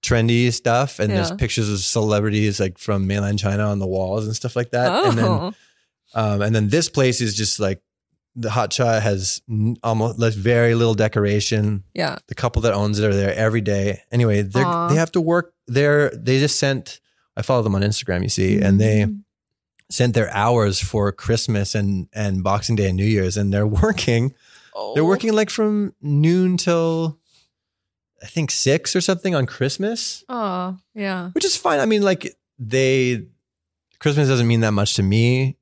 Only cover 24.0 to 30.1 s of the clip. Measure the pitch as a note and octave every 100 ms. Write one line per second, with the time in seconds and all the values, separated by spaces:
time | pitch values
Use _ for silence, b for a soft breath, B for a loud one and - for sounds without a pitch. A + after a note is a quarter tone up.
24 | - A#2 B2+ - B B B - G#2 A#2
25 | D#3+ F#3+ A3+ G#3+ G#3+ - G#3+ G#3+ G3+ -
26 | D3 C#3+ D#3 F3+ F#3 F3+ - E3+ E3 E3
27 | E3 D3 b b b _ _ _ _ _
28 | _ _ - - D3 - - D3+ - F#3
29 | F3 F#3 F#3+ E3 B2+ - C3+ - G3+ A#3
30 | -